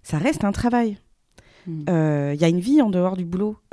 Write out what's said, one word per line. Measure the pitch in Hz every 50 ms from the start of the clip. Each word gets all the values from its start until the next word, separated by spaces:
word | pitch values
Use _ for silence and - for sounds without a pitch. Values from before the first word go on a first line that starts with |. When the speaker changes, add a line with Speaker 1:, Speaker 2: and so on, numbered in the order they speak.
| -
Speaker 1:
ça | - - 151
reste | 165 262 311 - -
un | 202 202
travail. | - - 247 233 240 233 220 202 202 _ _ _ _ _ _ _ - - _ _ _ _
Speaker 2:
Mm. | 180 165 156 147 151
Speaker 1:
Euh, | 175 165 156 156 151 147 143 143 143
il | 147
y | 165
a | 165
une | 170 180
vie | 175 226 277 311
en | 262 214
dehors | 185 180 180 185 190
du | 185 180
boulot. | 170 170 185 202 214 214 - _ _